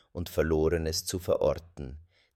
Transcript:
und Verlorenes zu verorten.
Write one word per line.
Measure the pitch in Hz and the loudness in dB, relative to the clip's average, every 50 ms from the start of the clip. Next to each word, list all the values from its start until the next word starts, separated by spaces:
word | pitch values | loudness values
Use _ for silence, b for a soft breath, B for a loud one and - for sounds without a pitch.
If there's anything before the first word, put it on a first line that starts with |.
| b b _ | b b _
und | 87 85 - | -8 -8 -4
Verlorenes | - 82 76 80 80 78 78 80 85 82 80 78 80 - - | 0 0 2 4 4 4 4 4 2 2 0 -2 -2 -4 -4
zu | - - 90 | -4 -6 -4
verorten. | 90 - 80 - - 76 69 - - - - - 69 64 67 76 - _ _ _ _ _ _ | -2 0 0 2 2 2 0 0 -6 -12 -12 -10 -10 -10 -10 -14 -16 _ _ _ _ _ _